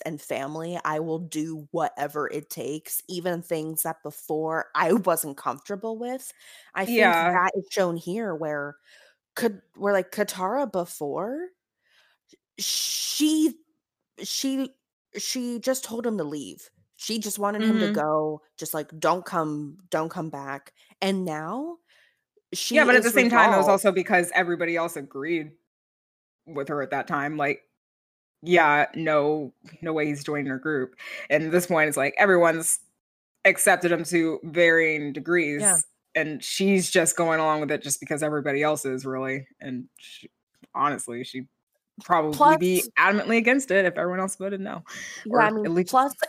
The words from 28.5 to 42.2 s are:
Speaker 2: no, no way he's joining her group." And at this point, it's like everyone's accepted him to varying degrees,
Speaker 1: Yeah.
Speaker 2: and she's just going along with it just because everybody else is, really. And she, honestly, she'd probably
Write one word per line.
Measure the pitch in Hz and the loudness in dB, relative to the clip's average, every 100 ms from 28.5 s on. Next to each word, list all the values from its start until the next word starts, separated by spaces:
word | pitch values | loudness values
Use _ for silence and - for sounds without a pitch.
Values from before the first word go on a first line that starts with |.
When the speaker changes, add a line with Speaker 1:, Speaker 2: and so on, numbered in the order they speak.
| 175 151 147 147 | 6 6 4 2
Speaker 2:
no, | 156 156 151 147 151 131 _ - - | -2 2 2 2 -2 -6 _ -20 -10
no | 165 | -6
way | 156 | -2
he's | 151 143 | -2 -4
joining | 151 147 135 | -4 -4 -4
her | 131 | -4
group." | 156 143 127 _ - - - | -2 -2 -4 _ -16 -12 0
And | 151 | 2
at | 160 | 4
this | 175 175 | 2 2
point, | 160 151 | 2 2
it's | 143 | 2
like | 139 - | 0 2
everyone's | 202 180 170 160 156 - _ _ _ _ _ _ | 4 6 6 4 -2 -4 _ _ _ _ _ _
accepted | 190 190 202 180 175 | 2 4 4 4 2
him | 165 | 0
to | 160 170 160 - | 0 0 0 -2
varying | 165 165 170 165 160 151 147 | -4 4 6 6 4 0 -4
degrees, | 139 160 175 147 147 | -6 -2 0 0 2
Speaker 1:
Yeah. | - - - _ _ | 2 2 -2 _ _
Speaker 2:
and | 160 156 147 | -4 -2 -6
she's | - - 196 196 - | -6 0 2 4 4
just | 180 160 | 2 2
going | - 165 160 | 2 2 2
along | 156 156 | 2 0
with | 147 | -2
it | 147 | -4
just | 143 - | -4 -6
because | 135 147 | -4 -4
everybody | 151 151 143 139 | -2 -2 -2 0
else | 151 151 | 0 0
is, | 135 127 135 | -4 -6 -6
really. | 131 131 135 135 _ | -6 -6 -6 -10 _
And | 135 127 - _ | -12 -10 -12 _
she, | - - - _ _ _ _ | -20 -20 -20 _ _ _ _
honestly, | - 143 127 - 120 | -2 -2 -2 -8 -10
she'd | 131 131 131 _ _ _ _ - | -10 -12 -14 _ _ _ _ -14
probably | - 175 | 0 2